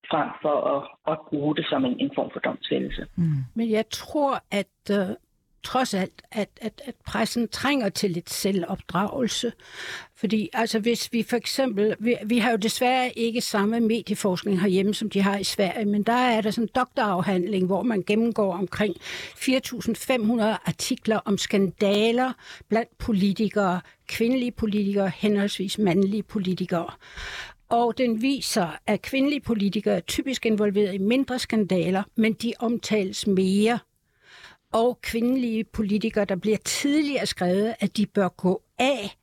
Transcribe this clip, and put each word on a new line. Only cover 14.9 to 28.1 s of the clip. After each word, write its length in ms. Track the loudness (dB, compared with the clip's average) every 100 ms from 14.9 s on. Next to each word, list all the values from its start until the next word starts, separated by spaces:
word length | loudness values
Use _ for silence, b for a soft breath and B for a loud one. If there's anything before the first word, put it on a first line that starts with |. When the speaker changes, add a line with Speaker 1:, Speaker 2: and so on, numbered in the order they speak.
Speaker 3:
som 160 | -2 -2
de 100 | 2
har 160 | 2 0
i 60 |
Sverige, 400 | -2 0 0 0
men 180 | 0 2
der 100 | 2
er 280 | 2 4 2
der 100 | 0
sådan 140 | -2
en 60 | -2
doktorafhandling, 920 | 0 -2 0 0 0 2 0 0 0 2
hvor 160 | 0
man 200 | 0 0 2
gennemgår 460 | 2 2 2 0
omkring 400 | 0 -4 -2 -2 -2 B B B -4
fire 240 | 0 0
tusind 360 | 0 -6 -4 -4
fem 280 | 0 2 2
hundrede 300 | 2 2 0 -4
artikler 500 | -4 -4 -2 0 0
om 220 | 0 -2
skandaler 960 | 2 2 2 2 2 4 2 2 0 -4 B B -2
blandt 300 | 0 0 _
politikere, 840 | -2 2 2 2 0 2 0 0 B B -12
kvindelige 440 | 0 2 2 -2
politikere, 560 | -2 0 0 0 0 0 0
henholdsvis 640 | 2 2 0 -2 -6 0
mandlige 440 | 2 4 2 0
politikere. 680 | -4 -4 -2 -2 -2 -2 -4 -12 B B B B B B _
Og 300 | 2 2 2
den 240 | 0